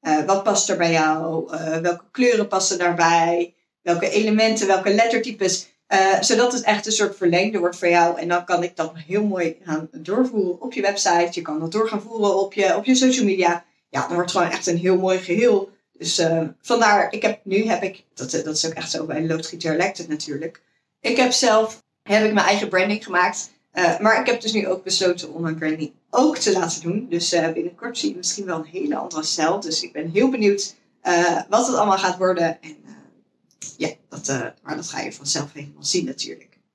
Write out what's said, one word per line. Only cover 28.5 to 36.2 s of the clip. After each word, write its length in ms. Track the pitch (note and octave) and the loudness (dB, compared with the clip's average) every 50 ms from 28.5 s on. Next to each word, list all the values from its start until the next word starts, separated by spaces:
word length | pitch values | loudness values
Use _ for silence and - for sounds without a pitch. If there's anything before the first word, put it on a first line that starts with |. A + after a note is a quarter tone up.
| E3+ D#3+ | -6 -6
een 80 | D#3 | -8
hele 300 | D#3 D#3+ F#3 - D4 - | -10 -8 -6 -4 -4 -4
andere 280 | C3 - - - D#3 D#3 | -4 -6 -8 -8 -8 -6
stijl. 360 | - - - D#3 D#3+ F#3 G3+ | -6 -4 0 0 0 0 -2
Dus 240 | - D#3+ D3+ - - | -4 -4 -6 -6 -6
ik 100 | - - | -8 -10
ben 160 | D3 E3 E3 | -10 -8 -2
heel 200 | D#3+ G3 B3 C4 | 0 2 2 2
benieuwd, 460 | B3+ B3 G#3 G3+ G3+ G3+ - - - _ _ _ _ _ | 2 2 2 2 2 2 -2 -10 -12 _ _ _ _ _
eh, 400 | _ - F3 E3+ F3 F3+ E3+ - - - | _ 0 2 2 4 2 0 0 -2 0
wat 180 | G3 A3+ B3 C4 | 0 2 2 2
het 80 | B3+ | 2
allemaal 220 | - G#3 G3+ F#3+ F#3+ | 2 4 4 2 2
gaat 200 | F#3+ F#3 F3+ F3+ | 2 0 0 0
worden. 440 | F#3 F#3 F#3 F3 E3+ E3+ E3+ - | 0 0 2 2 0 0 -2 -4
En, 140 | - D#3 D#3 - - | -12 -20 -20 -20 -20
eh, 60 | - - - - - _ _ _ _ _ _ _ _ _ _ - - - _ | -20 -20 -20 -20 -20 _ _ _ _ _ _ _ _ _ _ -20 -20 -10 _
ja, 120 | - - - _ _ _ | -6 -6 -6 _ _ _
dat, 180 | - - - - | -18 -12 -6 -4
eh, 180 | C3+ B2 A2+ - - _ _ | -4 -4 -4 -6 -12 _ _
maar 120 | - D#3 | -10 -10
dat 120 | - - - | -8 -8 -10
ga 120 | - - | -8 -8
je 140 | - - - | -10 -10 -10
vanzelf 400 | - C#3 C#3+ - D3 D3 - _ | -10 -6 -4 -4 -4 -4 -6 _
helemaal 300 | - D3 C#3+ - D3 C#3+ | -16 -18 -18 -18 -10 -6
zien 220 | - - F#3 - | -2 -2 -2 -2
natuurlijk. 540 | C3 C3 - | -2 -6 -8